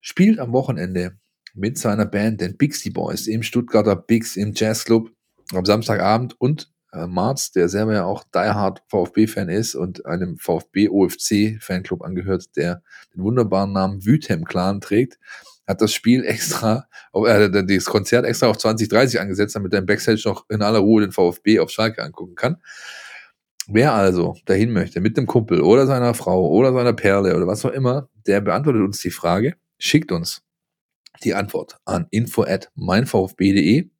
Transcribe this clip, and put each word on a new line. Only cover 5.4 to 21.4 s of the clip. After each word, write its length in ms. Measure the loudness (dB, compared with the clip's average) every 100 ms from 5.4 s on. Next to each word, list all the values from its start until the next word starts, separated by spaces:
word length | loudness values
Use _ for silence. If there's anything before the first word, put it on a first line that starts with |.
| _
am 100 | -4
Samstagabend. 760 | 2 0 2 0 2 0 -2 -2
Und, 300 | -2 -2 -8 _ _
äh, 160 | -12 -6
Marz, 420 | -2 -2 -4 -4
der 180 | 0 0
selber 260 | 0 0
ja 100 | 0
auch 180 | -2 -6 -4
Die 60 | -2
Hard 460 | 0 0 -2 -4 _
V 160 | -2
F 100 | -2
B-Fan 360 | 2 2 2 -4
ist 260 | -2 -4
und 320 | -4 -6 -8 -8
einem 320 | -6 -6 -8
V 200 | -4 -4
F 120 | -2
B 180 | 0 2
O 160 | 4
F 140 | 2 0
C-Fanclub 840 | -2 0 0 -2 -6 -6 -4 -8
angehört, 520 | -6 -8 -4 -4 -4
der 300 | -4 -4 -4 _ -20 _
den 120 | -6
wunderbaren 480 | -2 0 0 0 0
Namen 320 | -2 -2 -2
Wüthem 400 | 2 0 2 -4
Clan 360 | -4 -4 -2 -4
trägt, 380 | -2 0 0 _ -20 -20 -20 _ -8
hat 120 | -2
das 120 | 0
Spiel 320 | 0 2 2
extra, 640 | 2 -4 -4 -2 0 -2 -4 -20 -6
auf, 160 | 0 2
äh, 240 | 4 4
das 360 | 2 2 0 2
Konzert 380 | -2 2 0
extra 220 | 0 0 0
auf 100 | 2
zwanzig 320 | -2 -2 0
dreißig 320 | 2 2 0
angesetzt, 360 | -4 -2 -2 -2
damit 160 | -2
er 80 | -2
im 60 | 0
Backstage 360 | -2 0 0
noch 240 | 0 -6 _
in 140 | -2
aller 160 | 2 2
Ruhe 240 | 6 4
den 80 | 4
V 200 | 2 2
F 120 | 2